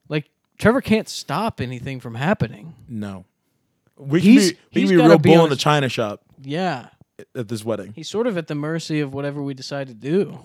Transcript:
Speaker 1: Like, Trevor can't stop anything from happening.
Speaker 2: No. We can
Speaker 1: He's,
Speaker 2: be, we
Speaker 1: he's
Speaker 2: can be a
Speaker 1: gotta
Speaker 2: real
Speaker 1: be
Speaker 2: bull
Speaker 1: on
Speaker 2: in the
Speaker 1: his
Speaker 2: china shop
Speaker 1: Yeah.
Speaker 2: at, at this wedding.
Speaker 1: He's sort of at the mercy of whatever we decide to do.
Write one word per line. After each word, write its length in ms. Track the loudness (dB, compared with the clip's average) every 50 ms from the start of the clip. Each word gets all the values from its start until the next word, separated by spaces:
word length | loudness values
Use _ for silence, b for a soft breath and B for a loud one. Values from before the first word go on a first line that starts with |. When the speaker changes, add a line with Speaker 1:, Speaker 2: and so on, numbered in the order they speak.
| _ -8
Speaker 1:
Like, 200 | -6 -6 -6 _ _ _ _ _ _ 0
Trevor 220 | 2 2 2 2
can't 280 | 0 0 0 0 0 -6
stop 520 | -12 -12 -8 -6 -6 -4 -4 -6 -6 -6
anything 400 | -8 -8 -8 -10 -10 -10 -12 -10
from 160 | -12 -12 -8
happening. 580 | -4 -2 -2 0 -2 -2 -6 -6 -12 -20 -20 -20 -20 -16 -12
Speaker 2:
No. 380 | -10 -10 -10 -10 -12 -14 -18 _ _ _ _ _ _ _ _ _ _ _ _ _ _
We 240 | -16 -6 -2 0 4
can 100 | 6 8
Speaker 1:
He's, 220 | 8 8 6 4
Speaker 2:
be, 60 | 0 -4 _ _ -2
we 60 | 0
Speaker 1:
he's 100 | 2 4
Speaker 2:
can 60 | 4 6
be 20 |
a 40 | 8
Speaker 1:
gotta 40 | 8
Speaker 2:
real 80 | 8 8
Speaker 1:
be 100 | 8 6
Speaker 2:
bull 80 | 6 6
Speaker 1:
on 60 | 6
Speaker 2:
in 60 | 4
the 40 | 2
Speaker 1:
his 80 | 0
Speaker 2:
china 260 | 2 2 2 2 0 -2
shop 340 | -2 -4 -4 -4 -6 -10 _ _ _ _
Speaker 1:
Yeah. 460 | -12 -10 -6 -6 -4 -4 -6 -8 -10 -16 _ _ _ _ _ -20
Speaker 2:
at, 80 | -20 -14 -12
at 120 | -10 -8 -8
this 160 | -8 -6 -4
wedding. 280 | -6 -6 -6 -8 -12 -16
Speaker 1:
He's 140 | -14 -12 -8
sort 180 | -6 -4 -2
of 100 | -2 -4
at 120 | -4 -6 -6
the 60 | -8
mercy 420 | -6 -6 -6 -6 -8 -6 -4 -4 -4
of 140 | -4 -4 -6
whatever 260 | -8 -8 -8 -8 -8
we 120 | -8 -8 -8
decide 320 | -10 -12 -12 -10 -10 -10 -12
to 60 | -14
do. 440 | -12 -6 -2 -2 -2 -2 -4 -8 -12